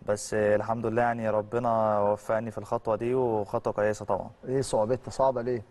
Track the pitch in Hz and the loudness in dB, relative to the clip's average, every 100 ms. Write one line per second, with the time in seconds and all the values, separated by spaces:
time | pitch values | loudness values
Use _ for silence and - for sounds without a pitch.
0 | - 104 - 107 104 104 104 117 113 113 | -4 -4 -2 2 4 4 2 -2 -2 0
1 | 120 117 110 107 104 117 120 113 110 104 | 0 0 0 0 0 -2 0 2 2 2
2 | 101 104 - 110 113 107 104 117 117 107 | 2 0 0 -2 -4 -8 -6 -4 0 0
3 | 120 131 123 107 101 117 113 104 107 107 | 0 0 2 0 -2 -2 -2 2 0 0
4 | 101 95 104 - 127 135 123 120 107 127 | -2 -4 -4 -12 -4 -4 0 2 2 0
5 | - - 135 123 120 120 - | -2 2 2 2 -2 -4 -6